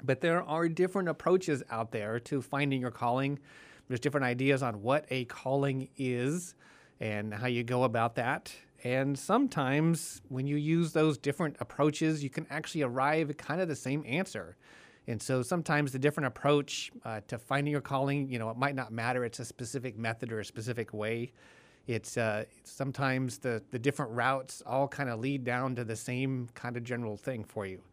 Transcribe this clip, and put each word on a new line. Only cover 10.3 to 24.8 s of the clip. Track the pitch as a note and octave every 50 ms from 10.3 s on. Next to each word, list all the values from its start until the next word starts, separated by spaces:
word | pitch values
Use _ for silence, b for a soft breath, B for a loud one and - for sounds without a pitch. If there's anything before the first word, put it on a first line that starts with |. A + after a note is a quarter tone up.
| B2+ C3 C3+
you | C#3+ D3
use | D3 D3 D#3 D#3+ E3+ E3+ D#3
those | - D#3+ D#3 D#3 C#3+ -
different | - C#3+ C#3 - F3 D3 C#3+ -
approaches, | A2 - - - C#3+ D3+ D3 - D#3 D#3 D#3 D3
you | C#3+ C3
can | - E3+ D#3+ -
actually | C#3 D#3 - - - D#3+
arrive | C#3 A#2+ A#2+ C3 C3+ D3 D#3 D#3+ D#3+ C#3+
at | D3 -
kind | - - D3 F3+
of | F#3 E3
the | C#3
same | - - B2+ C#3 D#3 D3+
answer. | A2+ B2+ F3 F#3+ - - G#2+ F2 E2 F#2 _ B B B B B B B B B B
And | A#2+ G#2+
so | - - C3 B2+
sometimes | A#2+ - F3+ E3+ D#3 - D#3 D3 D3 C3
the | B2+ C3
different | C3 D3 C#3+ D#3+ C#3+ B2+
approach, | - - - C#3+ D3 C#3+ C#3 - - - - - - - -
uh, | A2+ A2 G#2+ -
to | - B2 A#2
finding | - - C3+ C#3+ C#3+ D3
your | D3 C#3
calling, | - - C#3 C3 C#3 C#3 C#3 C#3+ C#3 C3+
you | B2+ A2+
know, | A2+ A2+
it | A2
might | A#2+ C3+ C#3+ C#3+
not | C3 B2 G#2+
matter. | A2+ A#2 A2+ A#2+ B2+ B2+ A#2+
It's | A2+ - -
a | A#2+
specific | - - - B2 A2+ - C3+ A#2 B2+ G#2 G#2+
method | A#2 A2+ A2+ A2+ C3 A2+
or | A2+ G#2+
a | G2
specific | - - A2+ G#2+ B2 A#2 A#2 A2 -
way. | - G#2+ G#2+ A2 A#2 A#2 B2 - - B B B B B B B B B B
It's, | B A#2 G#2+ - - -
uh, | B2 A2+ A2 G#2 G#2+ G#2+ - - - -
sometimes | - - - C#3 C#3 B2+ C#3 C#3 C3 C3 C3 C3 B2 A2+ -
the, | - B2+ A#2 G#2+ - -
the | - B2
different | A2+ C#3+ - - C#3+ A2
routes | A2+ A#2+ A#2+ C3 C3+ C3+ C3 - - - -
all | - - C3+